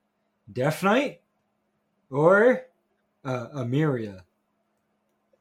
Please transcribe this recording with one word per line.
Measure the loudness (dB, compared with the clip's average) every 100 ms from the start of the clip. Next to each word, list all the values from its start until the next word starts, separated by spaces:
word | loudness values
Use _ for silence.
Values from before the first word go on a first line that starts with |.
| _ _ _ _ -14
Death | -4 -4 -2
Knight | 0 0 0 -8 _ _ _ _ _ _ _ _ _
or, | 2 4 6 4 2 -4 _ _ _ _ _ -10
uh, | -8 -8 -8
Amiria? | -4 -2 -2 -2 -8 -14 -20 _ _ _ _ _ _ _ _ _ _ _